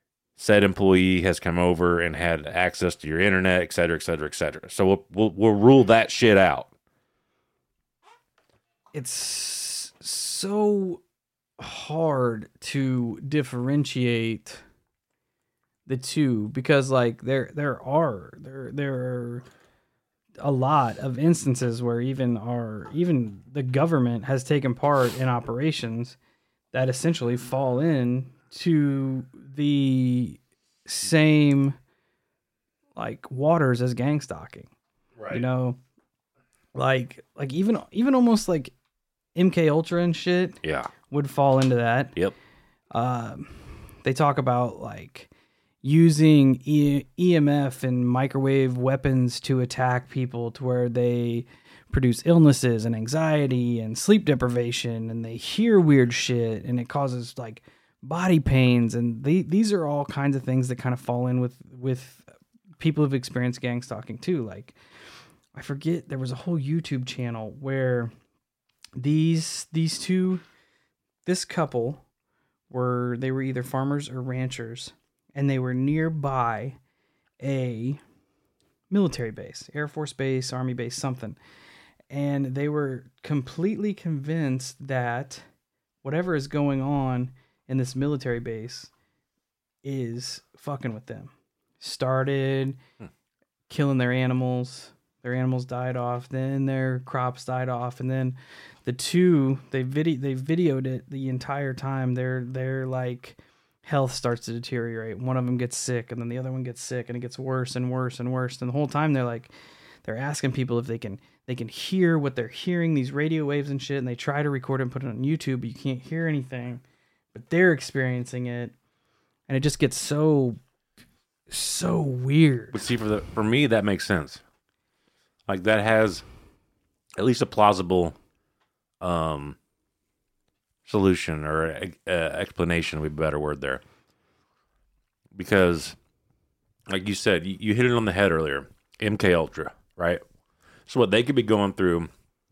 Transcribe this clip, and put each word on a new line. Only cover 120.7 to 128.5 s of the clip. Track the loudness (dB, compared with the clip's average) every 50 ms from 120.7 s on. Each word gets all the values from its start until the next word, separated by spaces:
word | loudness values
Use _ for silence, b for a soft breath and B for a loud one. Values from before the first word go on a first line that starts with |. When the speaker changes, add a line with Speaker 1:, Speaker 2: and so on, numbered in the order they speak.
| _ _ _ _ _ _ -20 _ _ _ _ _ _ _ _ -12
Speaker 2:
so | -8 -8 -6 -4 -4 -4 -2 -2 0 0
weird. | 0 -2 -2 -2 -2 2 6 6 6 6 6 2 -4 -6
Speaker 1:
But | -8 -6
see, | -2 -2 -2
for | -2 0
the, | 0 0 -2 -2 -4 -4
for | -2 2
me, | 2 4 4 4
that | 4 4 2 2
makes | 2 0 -2 0
sense. | -2 -2 -2 -2 -6 -14 -20 _ _ _ _ _ _ _ _ _ _ _ _ _ _ _ _ _ _ _ _ _
Like, | -6 -4 0 2
that | 2 2 4
has | 4 4 4 4 4 2 0 -6 -12 b b b b b b b b b _ _ _ _ _ _ _ _ -6 0
at | 0
least | 0 2 2
a | -2
plausible, | -2 2 4 4 4 4 2 0 2 2 2 2 0 -4 -10 _ _ _ _ _ _